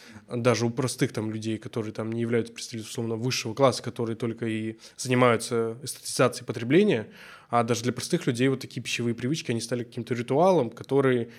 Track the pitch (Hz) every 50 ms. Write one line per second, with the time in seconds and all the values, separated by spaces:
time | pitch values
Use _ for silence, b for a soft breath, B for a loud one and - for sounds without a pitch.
0 | B B B B B - 127 123 117 123 117 107 117 117 120 143 131 123 - -
1 | 143 120 - 127 107 110 110 110 107 113 110 104 - - - 120 107 107 110 -
2 | 110 110 113 117 117 117 120 117 113 117 - - - - - 113 110 - - -
3 | 117 113 113 110 117 127 120 - - 117 107 - 139 131 117 - - 120 - -
4 | 120 113 117 107 - 117 110 113 120 113 110 110 110 110 110 B B B B B
5 | - 127 127 123 127 123 117 110 113 - 123 117 113 113 113 123 143 131 - -
6 | - - - - 135 120 - - - - 117 120 117 117 139 175 214 214 160 113
7 | 107 - B B B B B B B B - 120 117 117 120 110 113 127 120 -
8 | - - - 170 - - 127 113 127 135 135 131 - 113 - 131 117 - - -
9 | 120 120 117 117 123 123 156 160 - - 120 117 113 - 127 120 117 117 - -
10 | 117 - 127 117 117 - 131 143 170 190 185 165 123 113 - - - - 135 139
11 | 135 131 127 120 117 B B